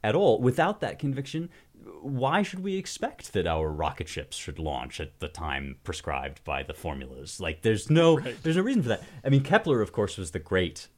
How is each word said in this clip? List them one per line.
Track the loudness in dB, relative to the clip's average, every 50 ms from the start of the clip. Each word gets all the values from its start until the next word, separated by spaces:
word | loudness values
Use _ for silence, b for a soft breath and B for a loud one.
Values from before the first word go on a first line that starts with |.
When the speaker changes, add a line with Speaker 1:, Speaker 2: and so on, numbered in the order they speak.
| 0
Speaker 1:
at | 2 2
all. | 4 6 6 4 4
Without | 4 2 4 4 2 2 0 -2
that | -6 -6 -6 -4
conviction, | -4 -4 -4 -4 -6 -6 -6 -8 -8 -8 b b b b b -20 -20 -20 -16 -12
why | -8 -6 -2 0 0 2 2 2
should | 0 0 -4 -6
we | -6 -4 -4
expect | -4 -4 -6 -8 -6 -6 -8 -8 -10 -10 -4
that | -2 0 0
our | 2 0 0 0 -2
rocket | -2 -2 -2 -2 -4 -6 -8 -8
ships | -8 -10 -10 -10 -12
should | -12 -10 -10 -8 -6
launch | -4 -4 -4 -4 -6 -8 -8 -10
at | -10 -10 -10 -8
the | -10 -8
time | -8 -6 -6 -4 -4 -4 -6 -8 -12 -10 -8
prescribed | -8 -8 -6 -4 -4 -4 -4 -4 -8 -10 -10 -6
by | -4 -4 -4
the | -4 -8 -10
formulas? | -8 -6 -6 -6 -6 -8 -12 -12 -14 -14 -12 -10 -6
Like, | -4 -4 -4 0
there's | 2 2 2 2 4 4
no, | 6 8 8 8 8 6
Speaker 2:
Right. | 2 -2 -6 -4
Speaker 1:
there's | -2 0 2
no | 2
reason | 2 2 2 2
for | 2 2
that. | 0 -2 B B B B B
I | 4
mean, | 4 4
Kepler, | 6 4 2 4 4 4 2 2
of | 2 0
course, | 0 0 0 0 -2 -6
was | -8 -8
the | -8 -8
great | -4 0 2 2 2 0 -2 -8 -16 -18 _